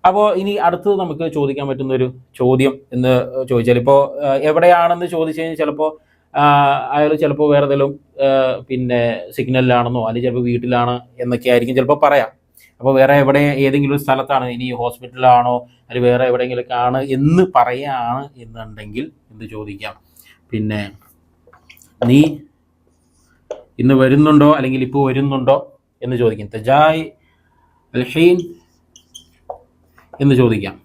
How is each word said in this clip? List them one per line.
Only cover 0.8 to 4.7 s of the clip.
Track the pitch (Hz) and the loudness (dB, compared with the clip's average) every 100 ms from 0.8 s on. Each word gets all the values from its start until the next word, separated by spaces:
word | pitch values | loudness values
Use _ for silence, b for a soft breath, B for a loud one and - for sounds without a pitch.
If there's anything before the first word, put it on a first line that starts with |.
| 202 196 | -2 -2
നമുക്ക് | 175 151 - | -2 -6 -6
ചോദിക്കാൻ | 156 139 139 139 | -2 -4 -4 -6
പറ്റുന്നൊരു | 131 131 131 127 127 _ - | -6 -4 -2 -2 -6 _ -2
ചോദ്യം | 127 131 135 131 _ | 0 2 0 -2 _
എന്ന് | 123 127 127 - 131 127 | -4 0 0 -2 -8 -2
ചോദിച്ചാൽ, | 123 117 123 | 0 2 2
ഇപ്പോൾ, | 123 139 139 143 143 | 4 4 2 -2 -2
ആ, | 135 | 0
എവിടെയാണെന്ന് | 151 156 175 | 0 4 4